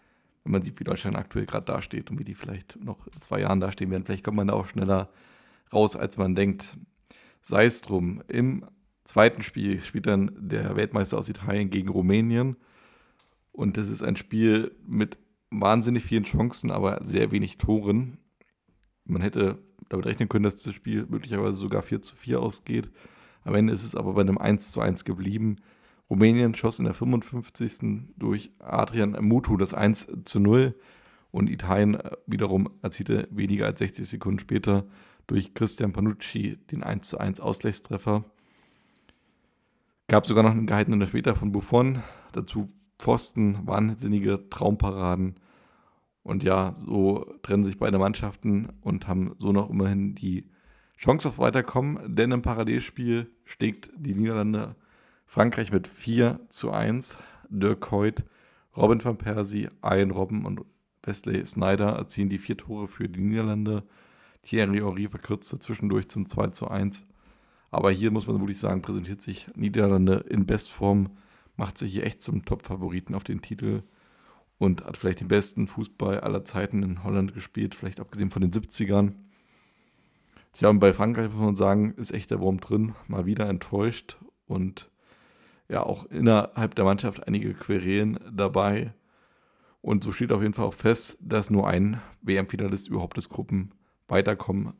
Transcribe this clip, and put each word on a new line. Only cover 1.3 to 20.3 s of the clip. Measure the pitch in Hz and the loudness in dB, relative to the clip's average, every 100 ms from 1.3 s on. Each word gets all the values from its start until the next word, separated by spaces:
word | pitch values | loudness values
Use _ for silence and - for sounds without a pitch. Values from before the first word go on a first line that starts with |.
| 107 101 | -6 -4
gerade | 107 92 | -4 -4
dasteht | 98 - 110 - | -6 -6 -10 -8
und | - | -8
wie | |
die | 104 101 | -10 -12
vielleicht | 101 95 - - | -12 -12 -14 -14
noch | - - - | -14 -14 -16
in | - | -20
zwei | - 101 | -6 -2
Jahren | 101 95 | 0 2
dastehen | 95 98 92 | 0 -2 -4
werden. | 95 95 | -4 -4
Vielleicht | 98 | -6
kommt | 107 104 | -2 0
man | 98 | 2
da | |
auch | 104 92 | 0 -2
schneller | - 95 95 95 _ - _ _ _ _ | -2 2 2 0 _ -20 _ _ _ _
raus, | 104 107 - | 4 4 2
als | 95 - | -4 0
man | 92 92 | 0 4
denkt. | 101 95 - - - _ _ - _ _ | 2 0 -8 -18 -20 _ _ -20 _ _
Sei | - 101 120 | 0 4 6
es | - | 4
drum. | - 95 87 - - | -2 -2 0 -4 -6
Im | 120 127 135 - _ _ _ | 0 0 -2 -8 _ _ _
zweiten | - - 117 113 | 0 6 6 6
Spiel | - 117 101 95 | -6 -4 -2 -2
spielt | - - 107 | -4 -4 2
dann | 98 98 - | 2 2 -2
der | 98 107 98 101 | -4 -2 -2 0
Weltmeister | 104 104 95 107 | 0 0 0 -2
aus | 104 | -4
Italien | 101 104 101 98 | -6 -2 0 0
gegen | 98 95 | -2 -2
Rumänien. | 95 90 104 117 117 131 127 _ _ _ _ _ _ _ _ _ | 0 4 4 4 2 0 -4 _ _ _ _ _ _ _ _ _
Und | - 104 107 | -4 -2 -2
das | 104 | -4
ist | 107 | -4
ein | - - | -4 -4
Spiel | - 110 113 110 - - - | -2 2 4 4 2 -8 -4
mit | 104 107 - _ _ - | -2 -2 -4 _ _ -10
wahnsinnig | 104 98 117 117 117 | 0 2 4 2 0
vielen | - 113 | 0 0
Chancen, | 101 - 120 - 113 | 0 0 0 -2 -4
aber | 98 98 101 | -2 -2 -2
sehr | 104 101 107 | -2 0 2
wenig | 101 98 - | 0 -2 -2
Toren. | - 107 101 110 127 131 _ _ _ _ _ _ _ _ - | 0 2 2 0 0 -8 _ _ _ _ _ _ _ _ -4
Man | 90 | -2
hätte | 101 110 95 98 - - - | 0 2 0 0 -12 -20 -8
damit | 95 113 | -4 -2
rechnen | 110 | -2
können, | 110 | 0